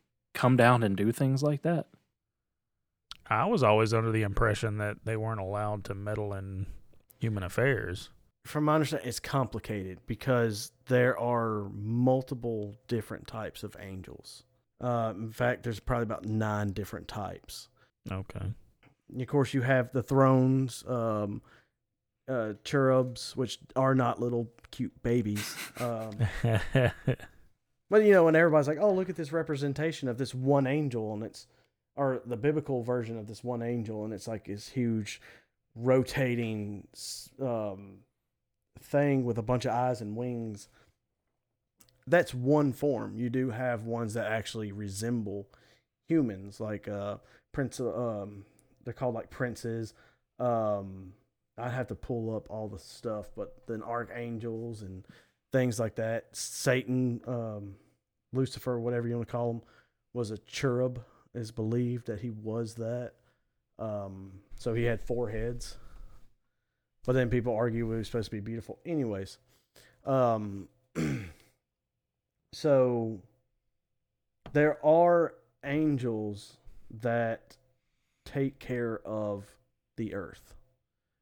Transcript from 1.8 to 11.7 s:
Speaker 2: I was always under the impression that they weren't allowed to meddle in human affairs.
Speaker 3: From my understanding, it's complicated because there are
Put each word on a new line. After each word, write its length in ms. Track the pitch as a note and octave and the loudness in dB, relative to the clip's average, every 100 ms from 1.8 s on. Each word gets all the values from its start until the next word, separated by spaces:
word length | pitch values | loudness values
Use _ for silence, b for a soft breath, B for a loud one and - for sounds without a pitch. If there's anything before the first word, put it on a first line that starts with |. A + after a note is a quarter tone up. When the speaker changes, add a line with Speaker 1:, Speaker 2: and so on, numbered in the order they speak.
| - _ _ _ _ _ _ _ _ _ _ _ - - - | -2 _ _ _ _ _ _ _ _ _ _ _ -20 -12 0
Speaker 2:
I 200 | A2 E3+ | 2 2
was 160 | A3+ | 4
always 320 | A#2+ G#2+ A2 | 6 6 6
under 180 | A2+ A2+ | 2 2
the 80 | A2 | 2
impression 560 | G#2 G2 A2+ G#2 A2+ G#2 | 2 4 2 2 0 -2
that 200 | G#2 - A2 | -4 -4 -4
they 100 | A2 | -2
weren't 240 | A2 A2 | -2 -4
allowed 420 | F#2+ G#2 G#2 G#2+ | -4 -2 -2 -4
to 100 | G2+ | -6
meddle 400 | G2 G#2 G#2+ G#2 | -6 -4 -4 -4
in 320 | G2 G2 F#2+ F#2+ - - - _ - | -6 -6 -6 -6 -8 -16 -20 _ -4
human 220 | A2+ G#2 | -2 -2
affairs. 680 | F2+ - B2+ B2 G#2 F2+ - - _ _ | -2 2 2 2 -2 -8 -10 -20 _ _
Speaker 3:
From 200 | - D#3 | -6 0
my 100 | D3+ | 4
understanding, 340 | D#3 C#3+ D3+ B2+ | 4 2 -2 -4
it's 100 | A2 | -8
complicated 800 | - C#3 A#2 A2 - G#2 F#2+ F2 - | -2 0 0 -4 -6 -6 -6 -8 -8
because 680 | A2+ - B2 A#2 G#2 - - - | -4 2 4 2 0 -8 -12 2
there 300 | B2 B2 B2 | 4 4 2
are 520 | A#2+ A#2+ A2+ G#2+ G2+ | 2 2 0 -2 -4